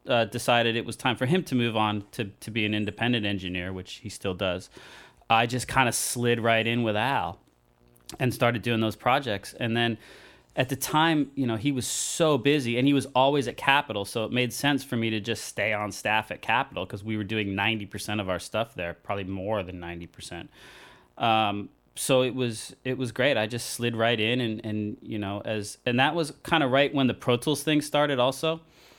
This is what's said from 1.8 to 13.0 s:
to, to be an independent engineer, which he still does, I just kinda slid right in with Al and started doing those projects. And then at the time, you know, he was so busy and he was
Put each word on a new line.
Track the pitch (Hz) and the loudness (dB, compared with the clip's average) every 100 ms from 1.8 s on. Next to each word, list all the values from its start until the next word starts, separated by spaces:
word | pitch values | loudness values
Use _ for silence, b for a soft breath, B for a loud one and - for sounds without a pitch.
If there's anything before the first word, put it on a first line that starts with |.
| 107 107 - | 2 0 -4
to, | - 107 | -8 -8
to | - - | -10 -6
be | 110 107 | -2 0
an | |
independent | 107 101 - 117 120 104 | 0 -2 -2 0 0 -2
engineer, | 98 90 90 90 | -4 -4 -6 -6
which | 95 90 - | -8 -12 -14
he | 104 | -14
still | - 98 | -6 -6
does, | 90 95 90 - B B B B B - | -2 -2 -2 -8 B B B B B 2
I | 113 120 | 4 4
just | 123 - | -2 0
kinda | 135 123 | 4 4
slid | - - 123 120 117 | 2 -2 0 2 2
right | 113 113 113 | 4 4 2
in | 117 | 2
with | 113 104 | 2 0
Al | 123 131 85 - _ _ _ _ _ _ - - | 0 0 -4 -8 _ _ _ _ _ _ -18 -2
and | 127 | -2
started | 117 120 117 | 2 2 2
doing | 120 113 | 0 0
those | 110 - | 0 0
projects. | 123 139 131 98 - - | 2 2 0 -4 -6 -6
And | 120 117 | -2 0
then | 117 110 B B B B B - | 0 -2 B B B B B -4
at | 127 | -2
the | 127 | -4
time, | - 156 165 156 135 - | 0 2 4 2 0 -2
you | 123 | -2
know, | 113 | 0
he | 139 | -2
was | 131 - | -2 -4
so | - - - 160 139 | -4 -4 2 2 4
busy | 139 151 120 120 | 4 2 2 2
and | 139 | 4
he | |
was | 143 | 4